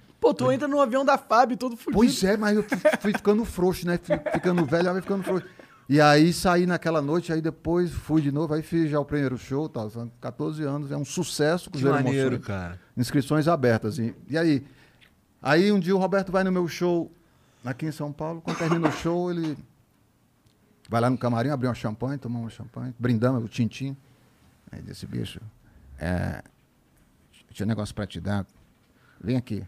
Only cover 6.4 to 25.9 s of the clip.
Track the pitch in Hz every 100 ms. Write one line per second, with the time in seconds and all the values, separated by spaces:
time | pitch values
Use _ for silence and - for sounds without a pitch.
6.4 | 190 175 180 170 165 160 143 170 170 160
7.4 | 160 - 156 175 175 - - 160 143 139
8.4 | 160 156 156 165 156 147 135 147 135 123
9.4 | - 135 156 127 107 117 117 - 131 123
10.4 | 156 156 147 143 139 143 139 - 175 -
11.4 | 151 175 - - 135 139 127 139 131 120
12.4 | - 98 87 90 - - 123 147 123 151
13.4 | 151 165 123 110 110 104 113 - - 156
14.4 | 165 139 131 - _ _ _ _ _ _
15.4 | 131 160 202 208 170 190 185 196 190 185
16.4 | 190 185 170 - 175 170 - - _ _
17.4 | _ _ 120 131 156 147 147 143 156 165
18.4 | - 165 165 170 156 - 165 175 180 175
19.4 | 160 143 - _ _ _ _ _ _ _
20.4 | _ _ _ _ - 113 123 127 120 117
21.4 | 131 139 123 117 110 107 127 143 120 120
22.4 | 113 - - 120 123 120 123 113 123 131
23.4 | 113 - 113 - 135 139 _ _ _ _
24.4 | _ _ - - - - - 120 107 -
25.4 | 110 - _ - -